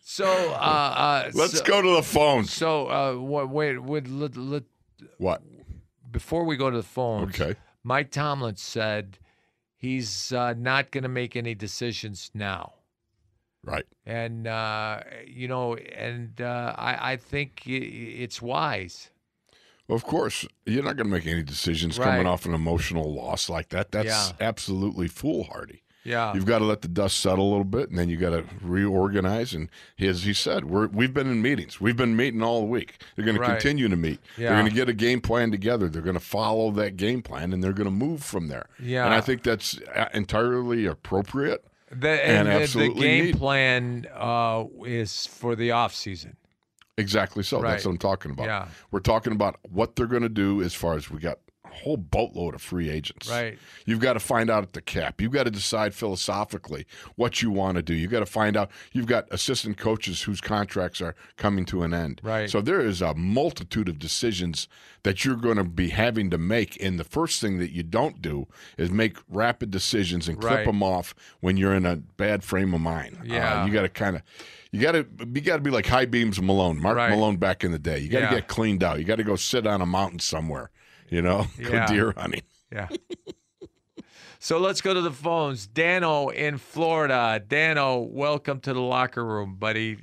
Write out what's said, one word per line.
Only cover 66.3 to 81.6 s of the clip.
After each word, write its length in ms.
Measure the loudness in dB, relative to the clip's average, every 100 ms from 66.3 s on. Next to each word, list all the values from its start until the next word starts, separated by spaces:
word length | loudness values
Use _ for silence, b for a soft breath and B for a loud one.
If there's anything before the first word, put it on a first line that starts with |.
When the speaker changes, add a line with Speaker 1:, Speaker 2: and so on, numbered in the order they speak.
| 0
Speaker 2:
make. 440 | 0 0 0 -4
And 200 | -4 -4
the 40 |
first 360 | -4 -4 -2 -2
thing 160 | -2 -2
that 120 | -4
you 100 | -4
don't 380 | -2 0 0 -2
do 280 | -6 -6 -8 B B B
is 140 | 0
make 260 | 2 0 -2 _
rapid 400 | -2 0 0 -4
decisions 580 | -4 0 0 0 0 -2
and 100 | -4
clip 140 | 0 2
Speaker 1:
Right. 100 | 2
Speaker 2:
'em 140 | 2
off 320 | 2 0 -4 -14 B B
when 160 | 0 4
you're 180 | 4
in 120 | 4 2
a 100 | 0
bad 480 | -6 -4 0 0
frame 300 | -2 0 0
of 80 | 0
mind. 340 | 0 -4 -6 -12
Uh, 20 |
Speaker 1:
Yeah. 400 | -6 -2 0 2 2
Speaker 2:
you 60 |
gotta 160 | 2 2
kinda, 340 | 0 -2 -2 -8 B B B B
you 80 | 0
gotta, 260 | 4 2 0 -8
you 200 | -6 -2
gotta 220 | 2 2
be 80 | 2
like 160 | 0 2
High 180 | 0 2
Beams 340 | 2 0 0
Malone, 380 | 2 4 4 2
Mark 140 | 0 2
Speaker 1:
Right. 120 | 2
Speaker 2:
Malone 260 | 4 4 2
back 260 | 0 0
in 80 | -2
the 60 | -2
day. 200 | -2 -4
You 120 | 0
gotta 160 | 0 2
Speaker 1:
Yeah. 80 |
Speaker 2:
get 140 | 0 -2
cleaned 360 | -2 0 2
out. 140 | 2 0
You 60 |
gotta 200 | -2 0
go 120 | 0 0
sit 300 | 0 0 2
on 140 | 0
a 60 | 2
mountain 320 | 0 0 -2
somewhere, 500 | -4 -2 -4 -6 -8 b b b b
you 100 | 0
know, 280 | 4 4 2
<laughs> 80 | -4